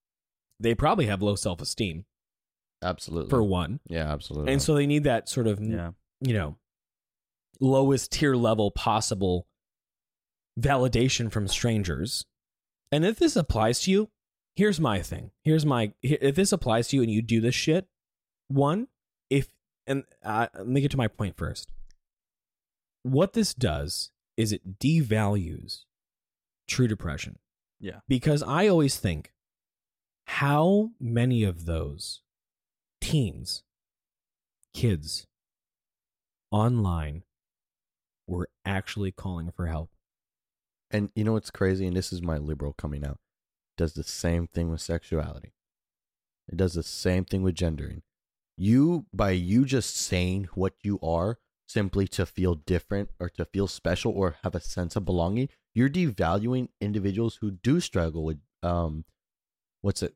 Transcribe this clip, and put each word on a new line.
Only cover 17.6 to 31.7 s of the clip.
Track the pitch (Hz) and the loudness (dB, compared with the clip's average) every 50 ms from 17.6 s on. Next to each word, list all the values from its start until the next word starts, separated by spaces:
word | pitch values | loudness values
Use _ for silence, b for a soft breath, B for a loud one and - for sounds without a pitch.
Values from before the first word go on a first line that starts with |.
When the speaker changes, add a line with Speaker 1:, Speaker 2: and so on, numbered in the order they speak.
| - 156 156 185 190 - _ _ _ _ _ _ _ _ _ _ _ - | 0 2 2 0 0 -4 _ _ _ _ _ _ _ _ _ _ _ -2
Speaker 1:
one, | 139 139 139 143 165 208 247 - _ _ _ _ _ _ _ _ | 2 2 2 2 2 0 -4 -6 _ _ _ _ _ _ _ _
if, | 139 143 127 - _ _ _ _ _ _ _ | 0 0 0 -2 _ _ _ _ _ _ _
and, | - 135 139 - - _ _ - | -4 -4 -4 -4 -8 _ _ -8
uh, | 107 107 110 117 - - | -4 -2 -2 -2 -2 -4
let | - 95 | -8 -4
me | 117 127 143 | -2 0 2
get | 139 143 | 2 0
to | - | 0
my | 135 120 | 0 0
point | 107 - - 107 92 - | -2 -2 -4 -6 -6 -6
first. | - 82 - 57 - - - - - - - - _ _ _ _ _ _ _ _ _ _ _ _ _ _ _ _ _ _ _ _ _ - | -6 -8 -8 -8 -10 -12 -14 -14 -14 -16 -16 -20 _ _ _ _ _ _ _ _ _ _ _ _ _ _ _ _ _ _ _ _ _ -4
What | - 131 139 185 196 - | 0 2 2 2 2 2
this | 233 214 - - | 0 0 0 0
does | - - 90 76 73 73 78 - - - - _ _ _ _ _ | 0 0 0 0 -2 -4 -4 -6 -8 -8 -10 _ _ _ _ _
is | - 113 104 | -2 0 0
it | 104 - - 92 98 - | -2 -4 -6 -12 -8 -2
devalues | - 139 165 165 147 107 110 110 107 101 104 101 87 82 87 - - - - - - _ _ _ _ _ _ _ _ _ _ _ _ _ _ _ _ | 0 2 2 2 2 2 0 2 2 2 0 0 -2 -4 -8 -10 -12 -14 -14 -16 -16 _ _ _ _ _ _ _ _ _ _ _ _ _ _ _ _
true | - - - 127 | -4 0 2 2
depression. | 113 107 - - 87 69 - - - - - _ _ _ _ _ _ _ _ | 2 2 -2 -4 -6 -6 -6 -8 -12 -14 -18 _ _ _ _ _ _ _ _
Speaker 3:
Yeah. | - 95 - 104 - - | -14 -14 -14 -12 -2 -2
Speaker 1:
Because | 135 123 - 156 147 147 151 | -2 2 2 2 2 2 0
I | - 135 165 196 | -2 0 2 4
always | 214 185 165 147 139 - | 6 6 6 4 4 2
think, | - - 98 82 73 - - _ _ _ _ _ _ _ _ _ _ _ _ _ _ _ _ _ _ _ | 0 -2 -2 -2 -4 -6 -12 _ _ _ _ _ _ _ _ _ _ _ _ _ _ _ _ _ _ _
how | - - - 139 139 143 151 160 180 202 208 214 226 226 - | -8 -4 -2 0 2 4 4 4 6 4 4 2 0 -4 -6
many | 131 117 117 117 120 127 127 117 107 | -4 -2 0 2 2 4 4 4 2
of | 98 87 82 82 | 2 0 -2 -4
those | 85 | -4